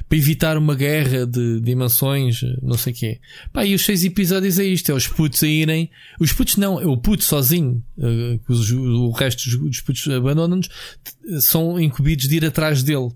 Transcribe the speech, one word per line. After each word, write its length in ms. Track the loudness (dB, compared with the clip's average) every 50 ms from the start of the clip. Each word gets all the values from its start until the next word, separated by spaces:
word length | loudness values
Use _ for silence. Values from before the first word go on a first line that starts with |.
| -4 0
para 80 | 2 4
evitar 400 | 4 4 4 4 2 2 2 2
uma 180 | 2 2 0
guerra 500 | 0 0 0 2 2 2 2 0 0 0
de 360 | -2 -2 0 0 0 0 0
dimensões, 800 | 0 0 0 0 0 0 0 0 0 0 0 0 0 0 0 -2 -2 -4 -4 -4
não 160 | -2 -2 -2 -2
sei 140 | -2 -4
o 40 | -6 -4
quê. 220 | -4 -6 -6 -6 -12 -18 -20 -18 -16 -8 -4
Pá, 100 | -2 0
e 80 | 2 2
os 120 | 2 2
seis 180 | 2 2 2 2
episódios 560 | 0 0 0 0 2 2 2 2 2 2 2
é 60 | 2
isto: 260 | 2 0 0 0 0
é 20 | 0
os 140 | 0 -2 -2
putos 340 | 0 0 0 0 0 0
a 60 | 0 2
irem, 420 | 2 2 2 0 0 -2 -2 -4 _ -14 -20 -12 -4 -2
os 140 | 0 2 2
putos 240 | 2 2 2 0 0
não, 240 | 0 0 0 0
é 40 | 0
o 120 | 0 0 0
puto 260 | 2 2 0 2 2
sozinho, 580 | 0 2 2 2 2 2 2 0 0 -2 -4 -6 -8 -8 -4
eh, 400 | -2 -2 0 0 -2 -2 -4 -4 -2
que 60 | 0
os, 180 | 0 2 2 2
o 380 | 0 0 0 0 0 2 0 0
resto 380 | 0 0 0 -2 -2 -4 -4 -4
dos, 80 | -2 -2 -2 -2
dos 100 | -4 -4
putos 260 | -4 -6 -6 -4 -4 -4
abandonam-nos, 580 | -2 -2 0 0 0 0 0 0 0 -2 -2 -4 -8 -16 -18 -20 -20 -18 -18 -18 -18 _ -12 -8 -4 -2
são 400 | 0 2 2 2 2 0 0 0
incumbidos 480 | 0 0 0 0 0 0 2 0 0 0
de 80 | 0
ir 80 | 2 0
atrás 400 | 0 0 0 0 0 2 0 2
dele 240 | 0 0 0 -2 -4 -6